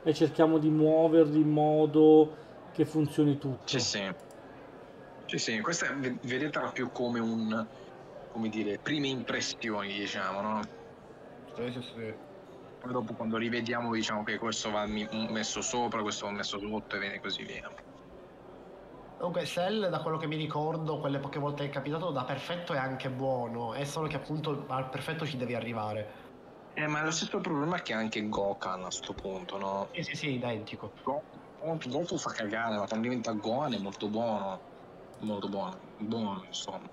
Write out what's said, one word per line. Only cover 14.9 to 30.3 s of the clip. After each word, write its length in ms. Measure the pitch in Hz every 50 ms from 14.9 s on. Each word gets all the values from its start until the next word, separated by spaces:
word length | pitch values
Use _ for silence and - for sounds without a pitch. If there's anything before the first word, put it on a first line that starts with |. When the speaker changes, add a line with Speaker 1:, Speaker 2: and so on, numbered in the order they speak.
| 107 107 107 107 - 110 110 107
Speaker 2:
messo 320 | 110 110 104 - - 107
sopra, 400 | 98 - - 123 120 113 110 113
questo 260 | 107 104 98 - - 104
va 40 |
messo 260 | 101 101 98 - - 101
sotto 380 | 98 104 107 107 - - -
e 40 | 101
viene 200 | 196 202 196 -
così 240 | - 196 - - 196
via. 260 | - - - - - - - - - - - - - - - - - - - - - - - - - - - - - - - - - - -
Speaker 3:
Comunque 260 | - 180 170 175 160
Cell, 460 | 143 - 175 175 185 208 220 208 180
da 100 | 160 151
quello 160 | 156 165 160
che 120 | 156 165 147
mi 100 | 156 156
ricordo, 600 | 156 147 151 151 151 156 160 160 160 151 151 131
quelle 200 | 131 143 139 139
poche 200 | 139 143 - 151
volte 240 | 143 147 147 143 143
che 60 | 139
è 20 | 139
capitato, 380 | 143 131 147 147 165 170 180
da 120 | 151 131 123
perfetto 480 | 131 143 139 - - 170 175 175 -
è 60 | 170 139
anche 320 | 131 131 131 127 - 135
buono, 640 | 127 127 135 135 131 123 120 117 113 117 120 117 113
è 100 | 131 143
solo 240 | 143 - 165 156 151
che 80 | 156
appunto 480 | 143 - - 151 156 151 160 147 - - -
al 200 | 131 131 135 135
perfetto 360 | - - - - 160 160 160
ci 100 | 143 147
devi 200 | 127 123 117 120
arrivare. 520 | 117 110 113 117 113 107 107 107 107 104 - - - - - - - - - - - - - -
Speaker 2:
Eh, 140 | - 151 151
ma 140 | 151 147
è 20 | 156
lo 80 | 160
stesso 280 | 160 - 226 214 - 208
problema 400 | 175 185 165 143 143 160 185 -
che 100 | - -
ha 60 | 117 110
anche 320 | 110 110 - 117 107 107
Gokan 560 | 107 - 98 101 98 - - 95 92 92 92
a 60 | 90
sto 200 | - 98 - -
punto, 460 | 98 - - 98 95 95 92 90 95 98
no? 300 | 98 98 98 98 98 -
Speaker 3:
Sì, 120 | - - 156
sì, 120 | 139 143
sì, 180 | 143 - 151